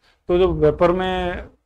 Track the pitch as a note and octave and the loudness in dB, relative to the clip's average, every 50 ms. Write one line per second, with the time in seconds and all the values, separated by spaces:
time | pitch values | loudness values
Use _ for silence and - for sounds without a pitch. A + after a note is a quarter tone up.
0 | _ _ _ _ _ - F3+ F3+ F#3 F3+ D#3+ D#3 D3+ D3+ D3+ - F3 E3+ F3+ F#3 | _ _ _ _ _ -2 0 2 2 0 2 2 2 2 2 2 2 2 2 0
1 | F#3 F#3 F#3 F#3 F3+ F3 F3+ F#3 - - - _ _ | -2 -4 -4 -4 -4 -6 -6 -10 -12 -18 -20 _ _